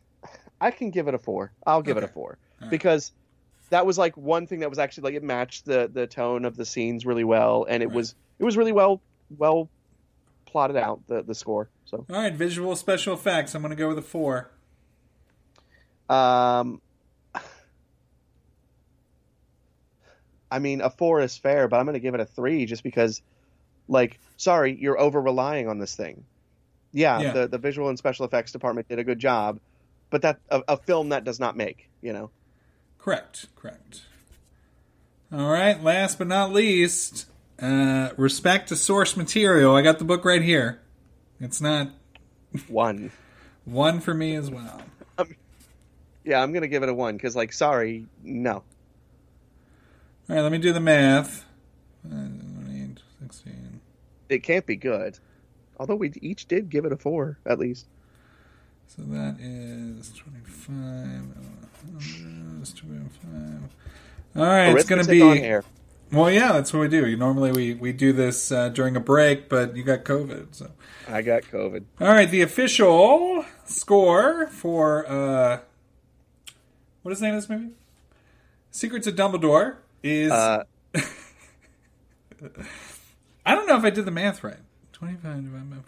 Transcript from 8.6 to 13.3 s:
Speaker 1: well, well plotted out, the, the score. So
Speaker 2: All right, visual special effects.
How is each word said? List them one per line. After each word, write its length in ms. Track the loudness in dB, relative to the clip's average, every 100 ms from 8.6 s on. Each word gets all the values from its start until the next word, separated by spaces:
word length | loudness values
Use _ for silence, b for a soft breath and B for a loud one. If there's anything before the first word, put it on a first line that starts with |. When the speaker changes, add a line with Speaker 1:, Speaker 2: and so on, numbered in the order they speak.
| 2
Speaker 1:
well, 300 | 4 4 2 _ _ -18 -2
well 300 | 0 0 -2 _ _ _ _ _ _ _ _
plotted 320 | -2 0 0
out, 240 | -4 -6 -8
the, 160 | -8
the 100 | -6 -10
score. 340 | -6 -6 -6 _ _
So 200 | -14 -10
Speaker 2:
All 60 | -6
right, 180 | -4
visual 420 | -4 -6 -4 -6 -4
special 380 | -2 -2 -2 -4
effects. 400 | -2